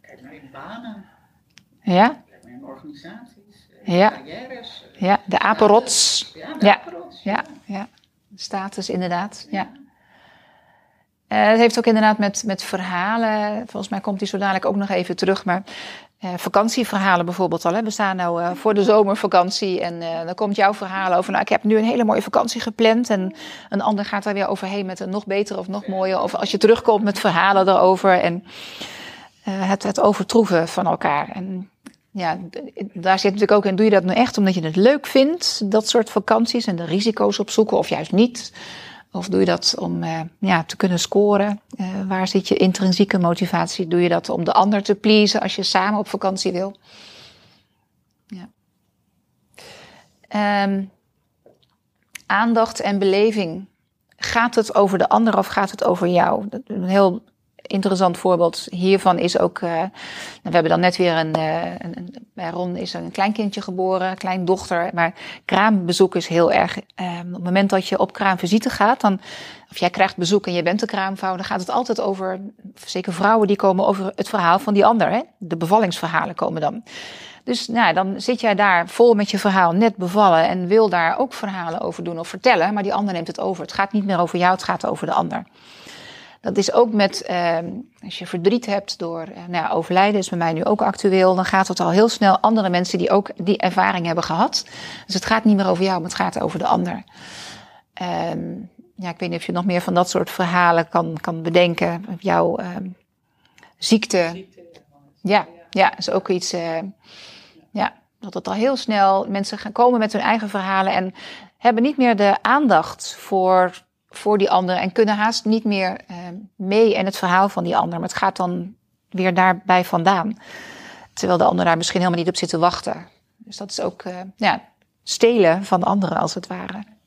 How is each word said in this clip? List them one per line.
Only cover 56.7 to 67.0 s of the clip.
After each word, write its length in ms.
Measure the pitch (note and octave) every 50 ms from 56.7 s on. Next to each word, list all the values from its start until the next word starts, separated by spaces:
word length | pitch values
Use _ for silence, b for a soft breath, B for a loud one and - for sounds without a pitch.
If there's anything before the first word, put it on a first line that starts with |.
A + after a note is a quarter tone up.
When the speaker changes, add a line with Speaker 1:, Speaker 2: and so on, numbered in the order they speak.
| G3+ G3 F3+
Speaker 2:
heel 360 | F#3 F#3+ G3 G3 F#3+ F3+ A3+ _ _ _ _ _ _ _ - _
interessant 500 | - - G3 F#3+ G3 F#3+ F3+ F#3+ F3+ F3
voorbeeld 500 | - - F#3 F3+ E3+ F3 E3+ - - - -
hiervan 500 | - F3 F3+ F#3+ G3 F#3+ - F#3+ F3+ F3
is 200 | - F3 - -
ook, 200 | - F3 F3+ -
eh, 100 | F#3 E3+
nou, 200 | E3 D#3+ F3+ G3 B B B B B B B B B B B
we 60 | -
hebben 180 | E3 E3+ D#3+ D#3+
dan 80 | E3+ E3+
net 180 | F3 F3+ F3
weer 200 | - F3+ F3 E3
een, 160 | E3 D#3+ D#3 D#3
eh, 300 | D#3 D#3+ D#3 D#3 E3 F3
een, 320 | F3 F3 - - E3+ -
een, 300 | - F3 F3+ - - - _ _
bij 160 | - F3+ E3
Ron 260 | E3+ F3 F3+ F3+ F3+
is 180 | F3+ F3+ F3+ -
een 180 | E3+ E3+ E3+
kleinkindje 500 | - - G3 G#3+ G#3+ A3+ G#3+ G3+ G3 G#3
geboren, 560 | G3 - F#3 F#3 F#3 F#3 F#3 F#3 F#3 F#3 F#3
kleindochter. 720 | F#3 - F#3 F#3 F#3 F3+ E3+ F#3+ F#3+ - - F#3 E3+ E3+ - -
Maar 200 | E3+ E3+ E3 - B B B B B B
kraambezoek 720 | - F#3+ F#3+ G3+ A3 G#3+ F#3+ F3 E3+ F3 - F#3+ F3+ -
is 120 | F3+ E3
heel 240 | - E3 E3+ E3+ -
erg, 280 | - - - - - G#3 - _ _
ehm, 320 | -